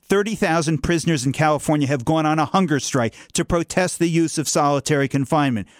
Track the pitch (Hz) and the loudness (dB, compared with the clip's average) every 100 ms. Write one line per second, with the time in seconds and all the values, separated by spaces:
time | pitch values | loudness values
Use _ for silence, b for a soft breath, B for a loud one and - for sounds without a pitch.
0 | _ 196 208 220 196 160 156 156 - 170 | _ 0 0 -2 0 0 0 -2 0 -2
1 | 160 156 127 131 156 147 - 151 139 143 | 0 0 -2 0 0 0 0 0 0 -2
2 | 117 160 156 160 147 196 180 143 - 139 | 0 0 0 0 0 0 2 0 0 -2
3 | 117 B B - 170 175 160 - 180 - | -2 B B -4 -2 -2 0 -2 -2 0
4 | 170 165 160 - 147 170 147 143 - 151 | 0 2 0 -2 -2 0 2 0 0 0
5 | 139 139 135 160 143 117 95 b | 0 0 0 0 0 -2 -6 b